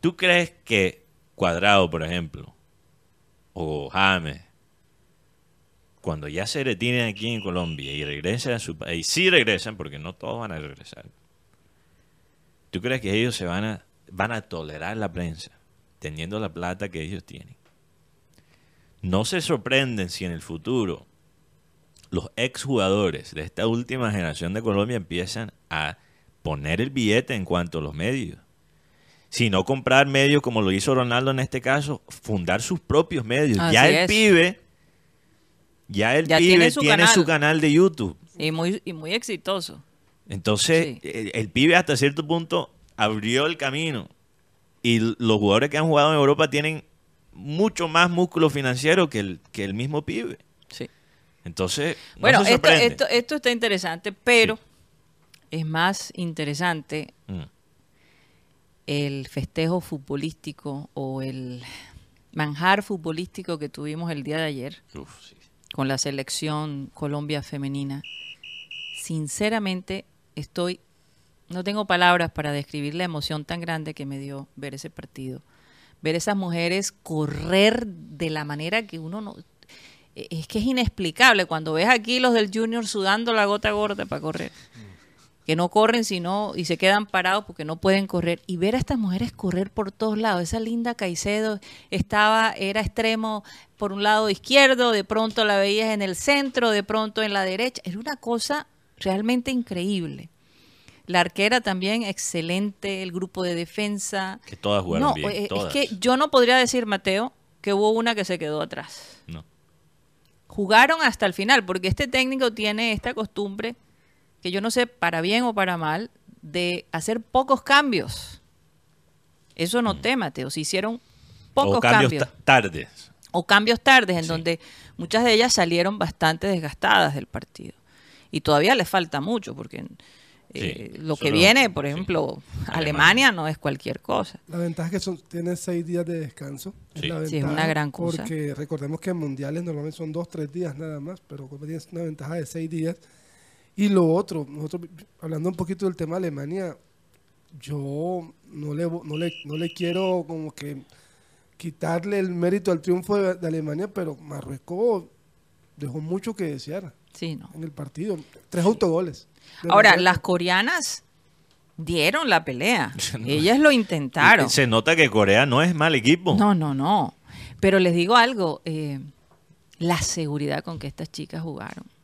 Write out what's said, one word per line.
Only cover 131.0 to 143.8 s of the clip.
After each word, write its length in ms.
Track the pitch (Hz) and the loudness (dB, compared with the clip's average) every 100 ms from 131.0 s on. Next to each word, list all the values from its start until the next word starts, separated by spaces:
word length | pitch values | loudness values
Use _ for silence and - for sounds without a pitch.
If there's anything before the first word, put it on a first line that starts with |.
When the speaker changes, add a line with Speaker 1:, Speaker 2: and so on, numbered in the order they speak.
Speaker 2:
lo 140 | 156 156 | -8 -4
que 100 | 160 | 0
Speaker 1:
solo, 80 | 156 | 6
Speaker 2:
viene, 300 | 185 233 247 | 6 6 4
por 160 | 170 143 | 0 -4
Speaker 1:
sí. 60 | |
Speaker 2:
ejemplo, 500 | 147 190 170 143 135 - - - | -6 -2 -2 -2 -6 -12 -10 -6
Speaker 1:
Alemania. 80 | 160 | -4
Speaker 2:
Alemania 540 | 151 147 160 220 269 | -2 4 6 8 4
no 160 | 190 156 | 2 -4
es 100 | 156 | -2
cualquier 440 | 147 139 - - | -4 -4 -6 -8
cosa. 380 | - - 185 - _ | -4 -4 -4 -10 _
Speaker 3:
La 100 | 165 | -6
ventaja 300 | 170 165 165 | -4 -4 -4
es 40 | |
que 60 | 190 | -4
son, 180 | 190 170 | -6 -10
tiene 380 | _ 170 170 175 | _ -8 -4 -4
seis 300 | - 175 165 | -4 -4 -4
días 200 | 175 170 | -4 -4
de 140 | 165 | -6
descanso. 540 | 151 - 139 139 196 - - | -8 -12 -14 -12 -14 -16 -18
Es 80 | 160 | -8
Speaker 1:
Sí. 60 | 135 | -6
Speaker 3:
la 180 | 165 156 | -4 -4
Speaker 2:
Sí, 120 | 151 | -4
es 60 | |
una 80 | 139 | -2
Speaker 3:
ventaja, 140 | 151 160 | 0 0
Speaker 2:
gran 220 | 151 147 | 0 -4
cosa. 260 | 135 170 165 | -4 -6 -6
Speaker 3:
porque 360 | - 160 147 | -6 -6 -6
recordemos 460 | 135 147 156 143 156 | -8 -8 -8 -8 -8
que 80 | - | -6
en 80 | 175 | -4
mundiales 460 | 151 135 139 156 | -6 -6 -6 -6
normalmente 340 | 175 151 147 156 | -6 -8 -8 -10
son 140 | 160 | -8
dos, 180 | 156 170 | -8 -8
tres 220 | 160 151 | -8 -8
días 260 | 160 175 139 | -6 -8 -8
nada 220 | 160 151 | -10 -10
más, 200 | 143 180 _ | -12 -14 _
pero 200 | 143 135 | -18 -16
Colombia 300 | 143 147 160 | -16 -12 -12
tiene 180 | - 170 | -10 -8
una 60 | |
ventaja 320 | 165 151 139 170 | -8 -8 -8 -6
de 100 | 147 | -6
seis 240 | 170 160 | -8 -6
días. 260 | 165 160 - _ _ _ _ _ _ _ | -4 -4 -6 _ _ _ _ _ _ _
Y 140 | - | -2